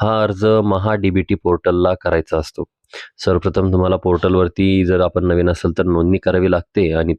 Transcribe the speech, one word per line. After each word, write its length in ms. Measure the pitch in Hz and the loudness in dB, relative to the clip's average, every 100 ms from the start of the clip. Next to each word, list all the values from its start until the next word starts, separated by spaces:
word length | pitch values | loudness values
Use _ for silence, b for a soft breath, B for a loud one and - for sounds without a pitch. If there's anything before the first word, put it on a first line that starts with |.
हा 220 | 107 110 | -2 0
अर्ज 220 | 107 95 | -2 0
महा 500 | 107 110 104 95 104 | 2 2 2 0 0
डीबीटी 400 | 107 95 92 85 | 0 0 0 0
पोर्टलला 600 | 101 87 87 - 87 90 | -2 0 0 0 0 0
करायचा 440 | 90 87 82 80 80 | 0 -2 -2 -2 -4
असतो. 260 | 78 - 82 _ _ B B B | -4 -10 -12 _ _ B B B
सर्वप्रथम 540 | - 90 95 82 95 | -2 0 0 -2 0
तुम्हाला 240 | 92 92 90 | 2 0 0
पोर्टलवरती 880 | 92 87 95 92 90 - 98 95 | 0 0 2 2 0 0 0 2
जर 160 | 90 92 | 2 2
आपण 260 | 87 - 90 | 0 0 0
नवीन 240 | 87 87 | 2 0
असेल 280 | 87 90 82 | 0 -2 -2
तर 40 | |
नोंदणी 360 | 90 85 85 95 | 0 0 2 0
करावी 320 | - 90 92 | 0 0 2
लागते 420 | 87 - - 87 | 0 -2 -2 0
आणि 220 | 80 82 | 0 -2